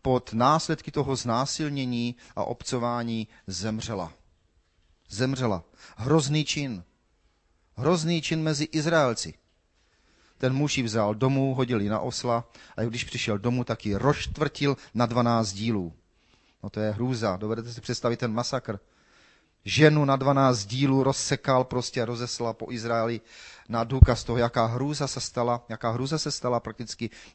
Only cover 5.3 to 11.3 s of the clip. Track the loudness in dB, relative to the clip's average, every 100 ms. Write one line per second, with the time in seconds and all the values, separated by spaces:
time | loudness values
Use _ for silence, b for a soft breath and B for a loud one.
5.3 | 0 0 -2 -6 B B B 2 4 4
6.3 | 0 0 -4 -4 -8 -12 _ _ _ _
7.3 | _ _ _ _ -2 2 2 2 0 0
8.3 | 0 0 0 0 0 2 4 4 0 -6
9.3 | -12 _ _ _ _ _ _ _ _ _
10.3 | _ -2 0 0 0 0 0 0 2 2